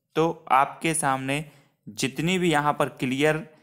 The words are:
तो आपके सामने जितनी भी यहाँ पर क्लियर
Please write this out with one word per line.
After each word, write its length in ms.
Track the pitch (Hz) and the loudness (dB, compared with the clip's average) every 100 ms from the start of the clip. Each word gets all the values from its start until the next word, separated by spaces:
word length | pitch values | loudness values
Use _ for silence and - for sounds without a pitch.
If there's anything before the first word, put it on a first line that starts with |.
| _ 156 | _ 0
तो 280 | 165 - - | 0 0 2
आपके 420 | 131 139 - 165 | 2 2 0 -4
सामने 500 | 156 143 135 131 143 156 - _ _ - | -2 -2 -2 -2 -4 -6 -18 _ _ -16
जितनी 500 | 104 131 135 165 185 | -6 -4 -2 -2 2
भी 120 | 175 | 2
यहाँ 220 | 147 147 | 2 2
पर 160 | 143 135 | 0 -2
क्लियर 580 | - 131 135 151 156 - _ | -2 -4 0 2 0 -4 _